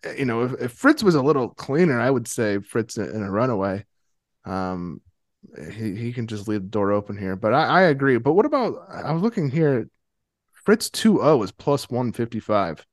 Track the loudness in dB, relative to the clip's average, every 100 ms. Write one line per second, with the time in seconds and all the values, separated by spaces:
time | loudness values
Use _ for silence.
0 | -12 -6 -4 -2 -2 -4 -8 2 2 4
1 | 4 4 4 2 0 -6 -4 2 4 4
2 | 2 2 -2 -2 0 0 -2 -4 -4 -4
3 | -6 -6 -2 0 0 0 -2 -2 -8 _
4 | _ _ _ _ -8 -6 -4 -6 -8 -12
5 | _ _ _ _ -20 -18 -16 -10 -8 -6
6 | -8 -8 -8 -8 -6 -6 -4 -2 0 0
7 | -2 -10 -8 -4 0 2 2 4 4 4
8 | 2 2 2 2 2 2 -2 -4 -14 -10
9 | -4 0 0 0 -2 2 2 2 -4 _
10 | _ _ _ _ _ _ 2 2 2 0
11 | 2 4 4 4 2 -6 -2 -2 -2 -4
12 | -4 -4 -6 -6 0 0 0 -6 -14